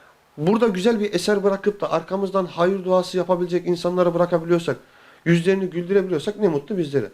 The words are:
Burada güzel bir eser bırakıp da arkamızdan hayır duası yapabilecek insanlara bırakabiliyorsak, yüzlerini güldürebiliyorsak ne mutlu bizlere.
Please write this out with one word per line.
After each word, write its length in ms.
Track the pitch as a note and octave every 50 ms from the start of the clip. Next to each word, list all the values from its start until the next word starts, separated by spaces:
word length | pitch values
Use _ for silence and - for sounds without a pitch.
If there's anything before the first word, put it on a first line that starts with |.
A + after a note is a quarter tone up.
| _ _ _ _ _ _ _
Burada 320 | D3+ D3+ F3+ G#3+ A3+ A#3+ A3+
güzel 320 | F#3 F#3 F3+ A#3+ A#3 G#3
bir 140 | G#3 G3+ -
eser 300 | E3+ - G#3 G#3 G3 F#3
bırakıp 360 | G3+ G3 G3 - G#3 G3+ -
da 120 | E3 C#3+ D#3+
arkamızdan 540 | E3 E3 - F#3 G3 G3 F#3 F3+ F#3+ F#3
hayır 380 | E3+ - E3+ F3 F#3 G3 G3 F3
duası 320 | F#3 F#3 F#3 F3 F3 -
yapabilecek 500 | F#3 E3+ F3 F3+ F3 F3+ E3+ F3 F3 E3+
insanlara 480 | F3 F3 E3+ - F3 F3+ F#3 E3+ F3 E3
bırakabiliyorsak, 600 | E3+ F3 E3+ F3 E3 D#3+ E3+ F3 E3+ E3+ D3+ B2 - - _ _ - - - - _ -
yüzlerini 420 | E3 E3+ E3+ E3 F#3 F#3+ F#3+ F#3+
güldürebiliyorsak 720 | F3 D#3+ E3+ F3 F3 G3 G3+ F#3 F#3 F3 C#3+ - G#3 G#3 G3+
ne 100 | G#3+ F3+
mutlu 300 | C#3+ C#3+ - - G#3+ F#3
bizlere. 320 | D#3+ C#3+ C#3+ C3+ G#2+ -